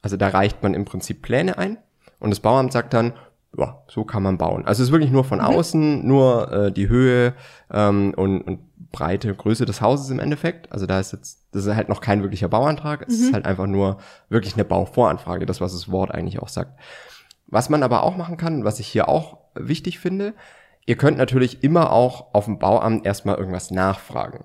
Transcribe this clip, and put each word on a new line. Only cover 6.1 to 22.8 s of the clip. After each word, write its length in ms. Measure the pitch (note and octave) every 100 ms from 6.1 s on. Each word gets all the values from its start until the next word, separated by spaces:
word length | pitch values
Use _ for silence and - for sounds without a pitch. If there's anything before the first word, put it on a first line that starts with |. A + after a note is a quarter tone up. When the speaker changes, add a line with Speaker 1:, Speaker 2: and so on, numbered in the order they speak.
| C3 C3 A#2+ -
Speaker 1:
äh, 200 | F#2+ G2+
die 160 | F#2+ G2+
Höhe, 460 | A#2 B2+ B2 B2 C3 - - _
ähm, 440 | - G#2 G2+ G2 -
und, 240 | F#2+ F#2+
und 200 | - F#2+ - _ -
Breite, 440 | - D2 G2 A2
Größe 320 | G2 - A2+ A#2
des 160 | G2+
Hauses 260 | G#2+ C#3+ C3+
im 100 | C3
Endeffekt. 540 | - D3 E3 F3 -
Also 140 | G#2 F#2+
da 120 | F#2+
ist 140 | F#2+
jetzt, 340 | F#2 - - _
das 140 | G2 G2+
ist 80 | G#2+
halt 140 | -
noch 100 | G2+
kein 220 | - G#2
wirklicher 260 | G2+ F#2+ F2+
Bauantrag. 560 | G#2+ C#3+ D3 D3 D3 D3+
Es 80 | A#3
ist 80 | B3
Speaker 2:
Mhm. 40 |
Speaker 1:
halt 100 | B3 -
einfach 200 | F#3+ -
nur 320 | G2 G2 G2 - - _
wirklich 240 | A2+ -
eine 100 | -
Bauvoranfrage, 800 | G#2 F2+ F#2+ - A#2 - - F2
das, 160 | F#2 F#2
was 120 | F2+
das 180 | F#2 -
Wort 200 | F#2 F#2+
eigentlich 300 | - F2 F#2
auch 80 | -
sagt. 300 | - F2+ - - - - - _ - _
Was 220 | G#2+ B2+
man 120 | D3+
aber 200 | C3 A#2
auch 140 | - F#3
machen 200 | E3+ E3
kann, 260 | E3 D#3+
was 160 | G#2 G#2
ich 60 | G#2+
hier 220 | A2 -
auch 300 | F2+ - - _
wichtig 440 | - - E3 - E3+
finde, 360 | F3+ F#3+ G3+ A3 - - _ _
ihr 120 | - A#2
könnt 200 | C#3 C#3+
natürlich 480 | B2+ C3 B2+ -
immer 260 | C#3 E3+ D#3+
auch 440 | G#2+ B2 - -
auf 100 | G#2
dem 140 | G2+ G#2
Bauamt 460 | F#2+ A2